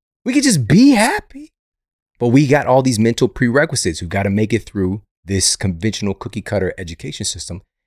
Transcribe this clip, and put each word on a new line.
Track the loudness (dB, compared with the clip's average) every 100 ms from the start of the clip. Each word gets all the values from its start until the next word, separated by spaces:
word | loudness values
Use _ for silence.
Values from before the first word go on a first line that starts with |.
| _ _
We | -2
could | 0
just | 2 2 4
be | 6 8
happy. | 6 2 -2 -8 -20 -20 _ _ _ _ _ _ -4
But | 2
we | 4 4
got | 2 2
all | 2
these | 2 2
mental | 0 0 -2
prerequisites. | 0 0 0 0 -2 -4 -6
We've | -6
gotta | -4 -2
make | 0 0
it | -2
through | -4 -4 -4 -4 -10 _
this | -6 -2 -2 -2
conventional | -4 -4 -4 -4 -6
cookie | -6 -10 -12
cutter | -6 -4 -4 -6
education | -12 -14 -14 -10
system | -10 -10 -12 -16 -18 _